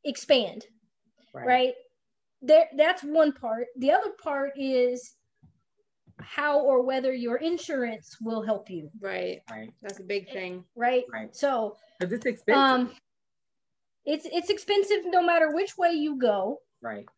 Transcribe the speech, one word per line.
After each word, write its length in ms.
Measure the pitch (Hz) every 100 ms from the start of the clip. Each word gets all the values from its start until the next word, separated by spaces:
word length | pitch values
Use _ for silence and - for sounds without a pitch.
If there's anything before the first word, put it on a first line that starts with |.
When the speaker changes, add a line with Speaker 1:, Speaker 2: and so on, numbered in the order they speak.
Speaker 1:
expand, 600 | 294 240 - 269 196 214 - _ _ _ _ _ _
Speaker 2:
Right. 140 | - 254
Speaker 1:
right? 280 | 254 254 247 _ _ _ _ _ _
There, 260 | 254 311 320 269
that's 260 | 311 349
one 280 | 285 311 302
part. 340 | - 240 226 240 262
The 140 | 269
other 180 | 339 - -
part 300 | 320 277 277 277
is 580 | 269 254 247 247 - _ _ _ _ _ _ _ _ _ _ -
how 400 | - - 294 285
or 220 | 285 262
whether 300 | 254 262 262
your 240 | 262 240 254
insurance 800 | 320 339 - 277 240 220 - -
will 220 | 226 226
help 280 | 208 202 -
you. 200 | 175 151 214
Speaker 3:
Right. 400 | 196 185 180 - -
Speaker 2:
Right. 200 | 220 220 _
Speaker 3:
That's 180 | 208 202
a 40 |
big 260 | 185 202 185
thing. 320 | 190 180 180 180
Speaker 1:
Right? 300 | 240 240 254 247
Speaker 2:
Right. 220 | 226 220 -
Speaker 1:
So, 400 | 285 247 214 - _ _
Speaker 2:
'Cause 100 | 180
it's 140 | 226 254
expensive. 320 | - - 269
Speaker 1:
um, 340 | 269 254 247 - _ _ _ _ _ _ _ _ _ _
it's, 220 | - 302 311
it's 180 | 330 349
expensive 500 | 415 - 403 392 415 349
no 160 | 359
matter 320 | 349 339 311
which 220 | 311 403 -
way 160 | 349
you 260 | 330 302 277
go. 420 | 240 202 196 285 _ _
Speaker 2:
Right. 260 | 117 104 101